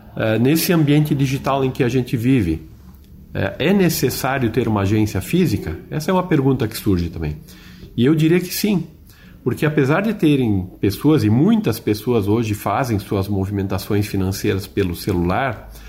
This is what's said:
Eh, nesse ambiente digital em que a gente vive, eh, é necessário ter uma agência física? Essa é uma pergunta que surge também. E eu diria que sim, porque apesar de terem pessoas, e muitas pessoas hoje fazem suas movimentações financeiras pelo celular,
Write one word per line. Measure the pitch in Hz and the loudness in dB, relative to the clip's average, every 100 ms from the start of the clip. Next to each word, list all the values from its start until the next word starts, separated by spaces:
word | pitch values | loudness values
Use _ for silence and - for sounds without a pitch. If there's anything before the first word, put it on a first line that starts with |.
| - | -16
Eh, | - 110 113 | -4 0 2
nesse | 127 160 175 | 2 2 2
ambiente | 170 143 147 151 | 2 4 4 2
digital | 139 139 135 139 139 | 0 0 -2 -2 0
em | 131 | 0
que | - | 0
a | 127 | 0
gente | 131 123 120 | 0 0 -2
vive, | 120 135 85 80 - - - - - - - | 2 2 2 -2 -6 -20 -20 -20 -20 -20 -12
eh, | 101 98 - | -4 -4 -2
é | 143 | 0
necessário | 202 175 - 127 - 131 135 117 | 2 2 2 -2 0 -2 0 0
ter | 131 117 | 0 0
uma | 104 | 0
agência | 95 107 104 95 | 2 2 2 -2
física? | - 175 170 - - 80 - | -2 2 2 0 -4 -10 -8
Essa | 147 151 | -6 -2
é | |
uma | 185 | 0
pergunta | 180 151 135 131 110 | 2 2 2 2 -2
que | - | -4
surge | 110 90 85 | 0 0 0
também. | 80 78 73 - - - - - - | -4 -6 -8 -12 -20 -20 -20 -10 0
E | |
eu | 127 | 2
diria | 156 160 175 | 4 2 2
que | 180 | 0
sim, | - 208 190 - - - - - - | -4 0 0 -4 -12 -20 -20 -20 -10
porque | 131 110 | -6 -2
apesar | 151 151 131 160 | 0 2 2 2
de | 220 | 0
terem | 208 156 139 120 98 95 - | 0 2 2 2 0 -2 -4
pessoas, | 104 101 147 151 | -2 0 2 4
e | 104 | 4
muitas | 117 185 226 - 107 | 4 4 4 2 -2
pessoas | - 104 127 117 98 | -2 -2 0 0 2
hoje | 110 113 | 0 0
fazem | 98 107 107 127 101 | -4 -2 -2 0 -2
suas | - 104 95 | -2 -2 -2
movimentações | 98 95 101 98 95 - 104 104 | -2 -2 -2 -4 -4 -2 -2 -2
financeiras | 98 95 98 104 95 - | -2 -2 -2 -2 -2 -4
pelo | - 92 | -2 -2
celular, | 87 - 90 87 101 135 101 - - | -2 -2 0 0 0 -2 -6 -12 -18